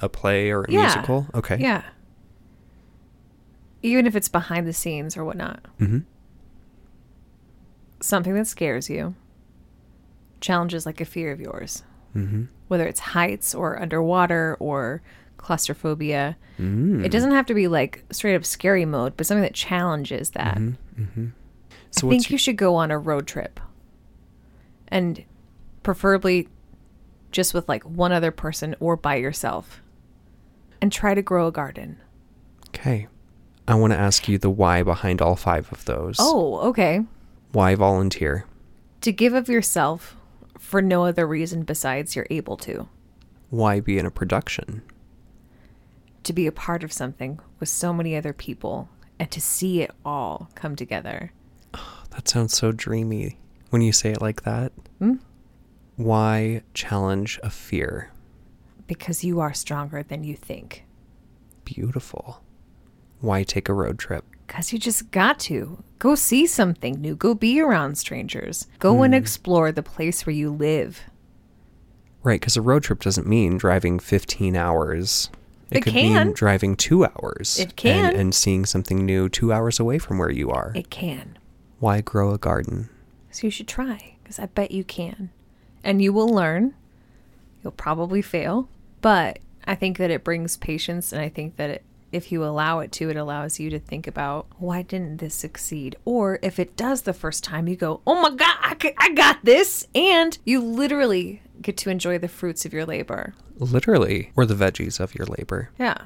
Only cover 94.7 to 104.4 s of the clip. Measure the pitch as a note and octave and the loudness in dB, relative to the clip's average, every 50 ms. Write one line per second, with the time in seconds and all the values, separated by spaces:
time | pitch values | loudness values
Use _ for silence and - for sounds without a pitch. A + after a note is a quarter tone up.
94.7 | F3 F3+ F3+ - F#3+ F#3+ F3+ D#3 D3+ E3 E3 D#3 - - - D#3 - - - - | -4 -4 -6 -6 -8 -8 -6 -8 -8 -8 -10 -8 -8 -8 -10 -10 -10 -10 -10 -8
95.7 | E3 D3+ C3+ C3 - - - A3+ B3 A#3+ G3+ G3 F#3+ - - F#3+ - - F3+ - | -8 -8 -8 -10 -10 -10 -6 -2 0 0 2 0 0 -2 -4 -4 -2 -2 -4 -4
96.7 | - - A3+ B3+ C4+ B3 - G#3 F#3 - - D#3+ - - - - D#3 D#3 E3 F3 | -4 -6 -2 -2 -2 -2 -2 -4 -6 -4 -4 -6 -6 -6 -8 -6 -4 -4 -2 -2
97.7 | F#3 F3 F3 D#3 D#3+ - - - E4+ F4+ E4 D4+ C4 B3+ D4+ E4+ E4+ - - - | -2 -2 -2 -4 -4 -2 0 2 2 4 4 2 2 4 2 2 2 2 0 -4
98.7 | D#4 - - D4+ C#4+ - C#4+ F4 D#4 D4 D4 C#4+ D4 - - A#3 B3 E4 G4 - | -2 0 -2 -2 2 4 2 4 6 6 6 6 6 6 8 8 8 8 8 4
99.7 | - - - - - C4+ E4+ G4 F4+ E4 E4 E4 - - - - B3+ C4 A#3 A3+ | 0 -6 -6 -2 0 2 4 6 6 6 4 4 0 -4 -2 0 0 2 0 0
100.7 | A3+ A#3+ C#4+ B3+ D4 C#4+ C#4 A#3+ G3 F3+ F3 F#3 G3+ - - - - - - G#3 | 0 0 0 0 2 2 2 2 2 2 -2 -4 -8 -14 -18 -20 -20 -12 -8 -8
101.7 | - - - G3 F#3 F3+ - F3 F3+ E3+ F3 F3 - - - F3 E3 - - D#3+ | -6 -4 -2 -4 -2 -2 -2 -2 -2 -2 -4 -6 -8 -6 -6 -6 -4 -4 -8 -8
102.7 | D#3 D#3 D#3+ E3 D#3+ - - - G2 G2 - - - - - - - - B2+ B2 | -6 -6 -6 -4 -6 -6 -6 -6 -8 -8 -8 -10 -12 -18 -20 -16 -10 -6 -2 2
103.7 | B2 B2 - A3+ G#3+ C#3+ G2 - G#2 F#2 - - - - | 2 2 4 6 6 6 6 4 2 -2 -4 -2 2 4